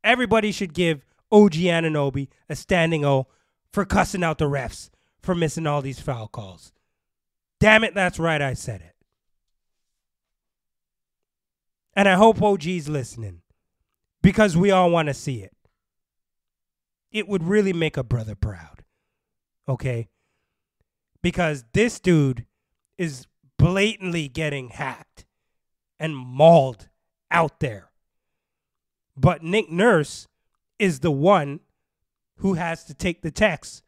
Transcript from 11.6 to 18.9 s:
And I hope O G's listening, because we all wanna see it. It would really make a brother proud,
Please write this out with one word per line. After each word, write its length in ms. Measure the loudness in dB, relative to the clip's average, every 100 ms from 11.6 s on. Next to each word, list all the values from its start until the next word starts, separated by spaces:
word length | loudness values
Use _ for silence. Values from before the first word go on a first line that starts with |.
| _ _ _
And 140 | 0 2
I 60 |
hope 280 | 6 6 6
O 140 | 2 0
G's 320 | -2 -6 -4
listening, 540 | -6 -6 -12 -14 -16 _ _ _ _ _ _ _ _
because 340 | 2 4 2 4
we 140 | 4
all 200 | 4 4
wanna 220 | 2 -2
see 300 | -6 -10 -10
it. 120 | -14 _ _ _ _ _ _ _ _ _ _ _ _ _ _ _ _
It 160 | -8 -6
would 160 | -6
really 300 | 0 0 0
make 240 | -2 -4 -4
a 40 |
brother 320 | -4 -4 -6
proud, 480 | -8 -8 -8 -18 -20 _